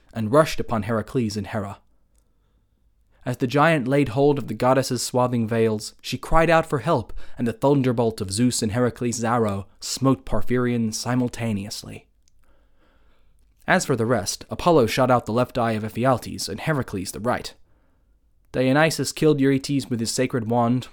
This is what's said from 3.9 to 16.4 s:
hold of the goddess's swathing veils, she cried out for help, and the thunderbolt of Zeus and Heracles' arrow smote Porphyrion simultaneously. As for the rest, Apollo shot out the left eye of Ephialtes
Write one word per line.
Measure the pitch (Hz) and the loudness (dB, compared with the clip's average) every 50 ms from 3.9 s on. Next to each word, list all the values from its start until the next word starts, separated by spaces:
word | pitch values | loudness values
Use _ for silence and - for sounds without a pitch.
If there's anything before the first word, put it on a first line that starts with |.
| 139 147 143 117 | 2 2 2 0
hold | 104 139 139 147 139 | 2 2 4 4 4
of | 135 110 - | 2 -2 -6
the | 104 | -4
goddess's | - 127 123 131 135 127 - 127 117 - | 0 2 4 4 4 2 0 -2 -4 -4
swathing | - - 127 123 123 127 120 113 107 | -2 0 0 2 2 2 0 0 0
veils, | 117 113 113 113 110 107 - - - - - | 2 2 2 2 0 -2 -6 -10 -14 -14 -10
she | - - 127 | -8 -8 -8
cried | - - - 165 165 165 | -2 2 2 4 4 4
out | 165 165 160 | 4 2 2
for | - 151 139 | 0 -4 -4
help, | - 165 165 127 110 - - - - - - - | -2 0 0 0 -2 -4 -6 -8 -8 -8 -6 -4
and | 131 | -4
the | 117 110 | -4 -2
thunderbolt | - - 139 147 139 127 127 120 120 120 113 110 - | 0 2 2 4 4 4 2 2 2 0 0 -2 -4
of | 104 95 | -6 -4
Zeus | 95 107 123 123 117 - | -2 0 2 2 2 0
and | 117 107 98 | -2 -2 0
Heracles' | 123 123 117 110 - 127 120 113 110 226 | 0 0 0 0 -2 -4 -4 -4 -2 -2
arrow | 110 120 123 113 104 - 202 196 - - _ | 0 2 2 2 0 -2 -4 -6 -10 -14 _
smote | - - - - 127 135 131 - - | -10 -10 -6 0 2 2 2 2 0
Porphyrion | - - 110 - - 120 127 123 120 120 117 113 110 107 | 0 2 2 4 4 2 2 2 0 0 0 -2 -2 -4
simultaneously. | - - 120 123 127 123 120 - - 117 113 107 98 98 107 - - - 117 107 - - _ _ _ _ _ _ _ _ - _ _ _ _ _ _ _ _ _ _ _ _ _ _ _ _ _ _ _ _ _ _ _ | -4 -4 -2 0 0 0 -2 -4 -4 -4 -4 -2 -4 -4 -8 -10 -12 -14 -14 -16 -18 -20 _ _ _ _ _ _ _ _ -20 _ _ _ _ _ _ _ _ _ _ _ _ _ _ _ _ _ _ _ _ _ _ _
As | - 170 185 - | 0 0 2 2
for | - 139 | 0 0
the | 113 113 | 0 2
rest, | 113 127 107 95 - - - - - | 2 0 0 0 -2 -6 -8 -10 -12
Apollo | 127 - - 170 165 147 120 107 | -10 -2 2 4 6 6 6 4
shot | - 135 127 127 | 2 2 2 4
out | 127 120 - | 4 2 2
the | - 107 | 0 0
left | 120 127 - - | 0 0 -2 -2
eye | 135 117 117 110 | -2 -2 -2 -2
of | 107 107 | -2 -4
Ephialtes | 107 - 110 120 135 127 110 - - - 95 | -6 -4 -2 0 2 2 0 -2 -6 -10 -8